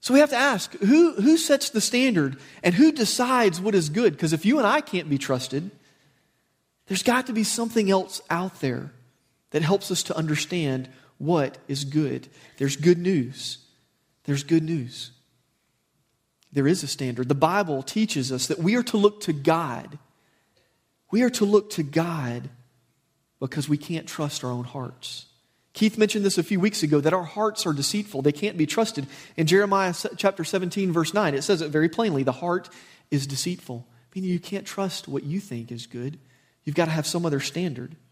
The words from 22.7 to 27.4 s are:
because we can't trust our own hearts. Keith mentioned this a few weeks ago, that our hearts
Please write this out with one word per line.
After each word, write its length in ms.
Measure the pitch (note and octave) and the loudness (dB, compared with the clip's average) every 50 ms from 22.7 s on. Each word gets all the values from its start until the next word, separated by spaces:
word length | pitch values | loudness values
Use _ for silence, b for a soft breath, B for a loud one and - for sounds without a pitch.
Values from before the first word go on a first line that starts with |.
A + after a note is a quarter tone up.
| _ _ _ _ _ _ _ _ _ _ _ _ _ _ | _ _ _ _ _ _ _ _ _ _ _ _ _ _
because 280 | - C3 - D#3 C#3 C#3+ | -8 -6 -4 -4 -2 0
we 80 | D3 | -2
can't 300 | D3 D3 - E3+ E3 - | -2 -2 -6 -8 -8 -8
trust 380 | - - - D#3 C#3+ - - - | -10 -8 -6 -6 -6 -6 -6 -6
our 80 | B2+ B2 | -6 -6
own 120 | B2 B2 | -6 -8
hearts. 640 | B2 - C#3 B2+ A#2+ B2+ _ - - - - - _ _ _ _ _ _ _ _ _ _ | -8 -10 -12 -12 -12 -14 _ -14 -14 -14 -14 -18 _ _ _ _ _ _ _ _ _ _
Keith 260 | - G#3+ A3 G#3+ - | 2 2 2 4 4
mentioned 260 | G#3+ G#3 - A3 G3+ | 2 2 2 2 0
this 140 | G3 - - | 0 0 0
a 60 | E3 | -2
few 160 | - G#3 F#3 | 0 0 2
weeks 240 | F3 - G3 - - | 2 0 0 0 0
ago, 160 | D3+ D3+ D3 | 2 2 4
that 120 | C#3 D#3 E3 | 4 4 2
our 120 | F#3+ F3 | 0 -2
hearts 420 | D3+ - G#3 | -4 -4 -2